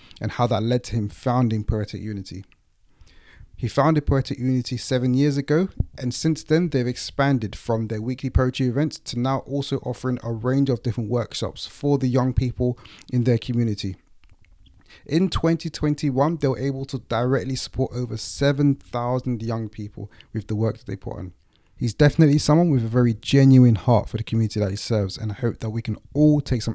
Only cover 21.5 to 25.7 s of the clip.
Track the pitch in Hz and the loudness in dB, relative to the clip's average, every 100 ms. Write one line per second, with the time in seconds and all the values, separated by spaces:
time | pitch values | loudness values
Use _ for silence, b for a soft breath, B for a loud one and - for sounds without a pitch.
21.5 | _ _ - 120 - 147 - 156 147 - | _ _ -6 -4 4 4 6 6 6 4
22.5 | 151 175 135 113 120 120 110 - 139 135 | 4 4 2 2 2 2 2 2 6 8
23.5 | 131 123 107 - 113 - 104 - 113 110 | 10 8 6 4 2 2 -6 -2 0 0
24.5 | - 101 98 - 113 98 - 107 101 120 | 0 -2 -4 -2 -2 -2 -4 -8 -4 -4
25.5 | - 113 | -4 -6